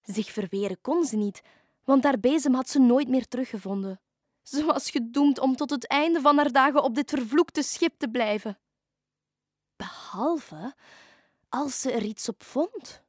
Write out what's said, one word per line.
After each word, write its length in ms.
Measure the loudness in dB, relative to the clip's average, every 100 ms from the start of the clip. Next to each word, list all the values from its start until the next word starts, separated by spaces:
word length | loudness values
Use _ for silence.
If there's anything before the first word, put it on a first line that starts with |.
Zich 300 | -6 -6 -6
verweren 500 | -8 -6 -4 -6 -6
kon 240 | -2 -2 0
ze 100 | -2
niet, 260 | -2 -6 _ _ _ _
want 200 | 2 2
haar 160 | 4 2
bezem 340 | 2 2 2
had 160 | 0 0
ze 100 | 4
nooit 280 | 6 6 2
meer 200 | -2 -2
teruggevonden. 760 | -8 -6 -8 -6 -6 -6 -10 _ _ _ _
Ze 220 | -6 -2
was 260 | 0 0 -2
gedoemd 500 | -4 -2 2 2 4
om 160 | 0 0
tot 140 | -2
het 180 | -4 -2
einde 340 | 0 2 4
van 160 | 4 4
haar 140 | 4
dagen 320 | 4 4 4
op 120 | 2 -2
dit 140 | -2
vervloekte 520 | -4 2 2 2 0
schip 360 | -4 0 -2 _
te 100 | -4
blijven. 520 | -2 -2 -2 -6 -12 _ _ _ _ _ _ _ _ _ _ _ _
Behalve 1000 | -16 -16 -14 -4 -2 -2 -6 -14 -14 -14 -20 -20 -20 _ _ _ _
als 320 | -6 -4 -2
ze 100 | -2
er 120 | -2
iets 260 | -4 -6 -8
op 140 | -8
vond. 600 | -6 -4 -4 -6 -16 -20